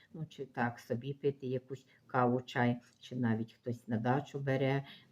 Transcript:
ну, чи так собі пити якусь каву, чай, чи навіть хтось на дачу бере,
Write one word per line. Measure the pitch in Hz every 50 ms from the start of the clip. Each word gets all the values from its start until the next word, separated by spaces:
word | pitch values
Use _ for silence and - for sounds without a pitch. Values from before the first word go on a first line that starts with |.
| _ _ -
ну, | 160 156 -
чи | - - 135
так | - - 135 120 117 120 -
собі | - - 120 117 131 139 139
пити | - - 143 139 - 135
якусь | 127 131 123 - - 135 - - _ _ _ _
каву, | - - 127 123 123 123 127
чай, | - - - 131 120 120 120 - - - _ _
чи | - - 127
навіть | 127 123 113 110 110 113 -
хтось | - _ - 123 113 - - -
на | 117
дачу | 107 117 123 131 143 143 - - 139
бере, | 139 135 135 131 135 131 139 139 139 - - - - -